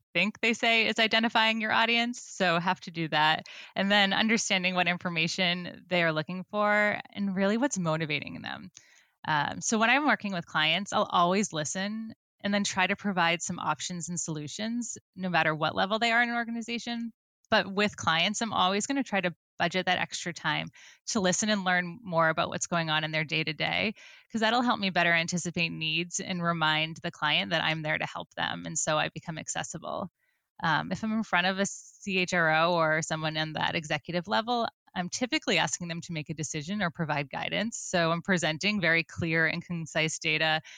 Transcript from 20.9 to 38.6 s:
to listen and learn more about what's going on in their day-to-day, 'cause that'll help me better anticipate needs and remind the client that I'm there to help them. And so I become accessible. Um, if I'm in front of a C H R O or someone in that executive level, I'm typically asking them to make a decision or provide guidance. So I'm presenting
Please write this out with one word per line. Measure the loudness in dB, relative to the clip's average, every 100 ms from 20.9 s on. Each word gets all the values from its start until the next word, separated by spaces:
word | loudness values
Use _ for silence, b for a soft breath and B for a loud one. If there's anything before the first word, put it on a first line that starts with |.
| B -4
to | 0
listen | 2 2 0
and | 0
learn | 2 0 0 -8
more | -2 2 4
about | 2 -2
what's | -4 -2
going | -2 0
on | 0
in | 0
their | -2
day-to-day, | -2 -2 -2 -2 -2 0 -2 -4 B B B
'cause | -2
that'll | 0 2
help | 2 0
me | 0
better | 2 4
anticipate | 4 0 -4 -4 -2 -4
needs | -4 -4 -4 -4 -6
and | -6 -2
remind | 0 4 4 4 0 -4
the | -8
client | -2 2 2 2
that | 2
I'm | 2 0
there | 0 0
to | -2
help | -6 -10 -4
them. | -4 -4
And | -6 -4
so | 0 0
I | 0
become | -4 -10 -10
accessible. | -8 -6 -6 -8 -8 -6 -6 _ _ _ _ -4
Um, | 0 0 -2
if | -6
I'm | -4
in | -4
front | 0 0 2
of | 0
a | -4
C | -6 -18 -14 -4 -2
H | 0
R | 2 4 4
O | 4
or | 4 2 2
someone | -2 -4 -4 -2
in | -4
that | -2 -2
executive | -2 -4 -6 -4 -6 -2
level, | -2 0 -2 -4 -8 _
I'm | -8 -6
typically | -4 -2 -2 0 0
asking | 0 -4 -8
them | -8
to | -6
make | -6 -6
a |
decision | -6 -6 -6 -6 -4
or | -4
provide | -2 -2 -2 -2
guidance. | -4 -4 -2 -4 -6
So | -2 2 2
I'm | 0
presenting | 0 2 2 0